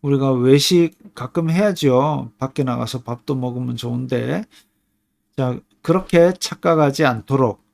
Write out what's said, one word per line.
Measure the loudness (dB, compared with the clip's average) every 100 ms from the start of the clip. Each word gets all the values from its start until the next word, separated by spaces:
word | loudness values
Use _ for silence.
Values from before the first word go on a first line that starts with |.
우리가 | 0 0 2
외식 | 2 6 4 6 2 2 _ -20 -14
가끔 | -8 -4 -2
해야죠. | 0 0 2 2 4 2 -2 -8 _
밖에 | -8 -4 -4
나가서 | -2 -6 -8
밥도 | -10 -12 -6 -6
먹으면 | -4 -6 -8 -8
좋은데. | -6 -6 -4 -4 -4 -6 -8 _ _ _ _ _ _ _ _ -4
자, | -4 -4 _ _
그렇게 | -2 -2 2 4 4 2
착각하지 | -8 -4 0 2 2 2 0
않도록 | 0 -4 0 0 -2 _